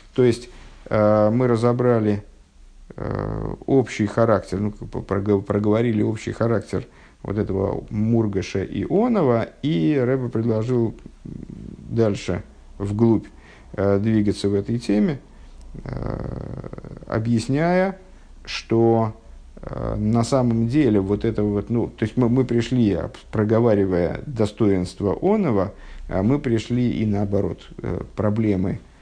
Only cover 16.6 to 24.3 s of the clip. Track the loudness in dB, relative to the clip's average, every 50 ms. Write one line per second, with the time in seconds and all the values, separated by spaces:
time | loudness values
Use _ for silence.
16.6 | -12 -12 -14 -14 -16 -16 -16 -14 -8 -6 -4 -2 0 0 0 0 0 0 0 0
17.6 | 2 2 2 2 2 0 -2 -6 -14 -20 -20 -20 -20 -20 -20 -18 -14 -10 -10 -8
18.6 | -4 0 2 4 6 6 4 4 2 0 -4 -8 -18 -20 -20 -20 -20 -20 -18 -14
19.6 | -12 -10 -8 -6 -6 -4 -2 -2 0 2 2 2 2 2 2 2 2 2 2 2
20.6 | 0 0 2 2 4 4 4 2 2 2 0 0 0 -2 0 0 0 0 0 -2
21.6 | -2 -2 -2 -2 -2 -2 -4 -4 -4 -2 0 2 2 2 4 2 2 2 0 0
22.6 | 0 0 2 2 2 2 2 0 -2 -6 -10 -14 -14 -6 -2 0 2 4 4 4
23.6 | 4 4 4 4 2 2 2 2 2 0 -2 -4 -8 -6